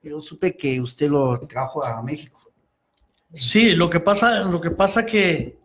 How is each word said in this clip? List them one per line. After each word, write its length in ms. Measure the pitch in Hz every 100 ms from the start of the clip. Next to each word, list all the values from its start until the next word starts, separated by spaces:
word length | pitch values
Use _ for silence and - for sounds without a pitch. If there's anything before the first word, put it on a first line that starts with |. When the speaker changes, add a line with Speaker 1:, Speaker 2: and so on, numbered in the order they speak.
Speaker 1:
Yo 180 | 151 151
supe 340 | 151 160 185 -
que 240 | 139 127
usted 300 | 123 - 147
lo 300 | 147 131 123 -
trajo 360 | 127 135 151 131
a 160 | 113
México. 380 | 123 147 - _ _ _ _ _ _ _ _ _ _
Speaker 2:
Sí, 420 | 160 - 214 226 165
lo 140 | 170
que 100 | 170
pasa, 400 | 170 202 233 220
lo 180 | 190 175
que 100 | 170
pasa 340 | 165 190 226 226
que 520 | 214 185 156 127 -